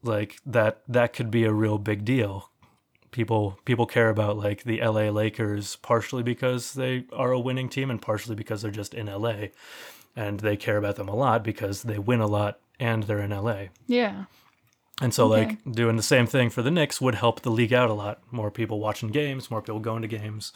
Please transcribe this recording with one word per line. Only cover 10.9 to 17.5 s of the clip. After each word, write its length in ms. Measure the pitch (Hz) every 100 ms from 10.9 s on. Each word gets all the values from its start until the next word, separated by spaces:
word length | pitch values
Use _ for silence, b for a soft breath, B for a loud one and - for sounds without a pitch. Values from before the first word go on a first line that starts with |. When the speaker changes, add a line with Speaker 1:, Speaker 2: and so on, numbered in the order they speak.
| 101
Speaker 1:
them 120 | 98
a 60 |
lot 280 | 107 110 113
because 420 | 107 104 101 101
they 140 | 117 104
win 220 | 101 123
a 60 | 107
lot 320 | 104 104 - _ -
and 260 | 117 113
they're 160 | 104 104
in 120 | 101
L 160 | 101 113
A. 220 | 101 98 - -
Speaker 2:
Yeah. 380 | 240 220 196 190 b b _ _ _ _ -
Speaker 1:
And 140 | 127
so, 180 | - 110
Speaker 2:
Okay. 140 | 110 110
Speaker 1:
like, 260 | 110 -
doing 240 | 117 117 113
the 60 |
same 240 | - 135 120
thing 240 | 139 120
for 100 | 127
the 100 | 120
Knicks 300 | 175 147 -
would 140 | 127
help 260 | 110 120 -
the 100 | 127